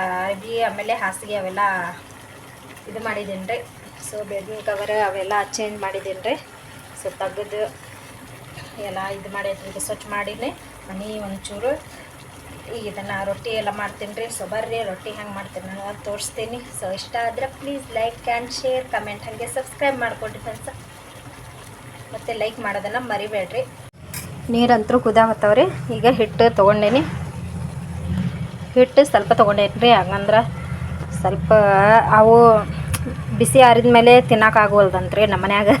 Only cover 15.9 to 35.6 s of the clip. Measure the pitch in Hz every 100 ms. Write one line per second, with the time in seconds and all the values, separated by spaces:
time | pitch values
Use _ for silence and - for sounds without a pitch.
15.9 | 208 208 208 - - 220 240 247 - 190
16.9 | 190 - 240 233 226 262 - 277 285 262
17.9 | 226 226 226 - 233 240 - 262 254 254
18.9 | 220 208 202 - 220 233 269 262 - 277
19.9 | 262 233 208 220 208 226 220 - 262 -
20.9 | - - - - - - - - - -
21.9 | - - 220 - 233 214 240 208 196 202
22.9 | 233 247 208 214 214 180 233 262 - -
23.9 | - - - - - - 233 240 233 214
24.9 | 247 247 220 226 220 208 220 359 - -
25.9 | 240 233 254 214 - 233 233 196 214 208
26.9 | 254 311 - - - - - - - -
27.9 | - - - - - - - - 247 254
28.9 | - 285 208 196 - 208 202 202 - 240
29.9 | 220 180 196 202 214 233 - - - -
30.9 | - - - 185 190 - 214 202 190 202
31.9 | 226 - 214 220 233 233 214 202 165 -
32.9 | - - - - 208 233 269 247 233 240
33.9 | 240 240 247 254 226 220 226 208 208 196
34.9 | 185 185 196 214 190 190 202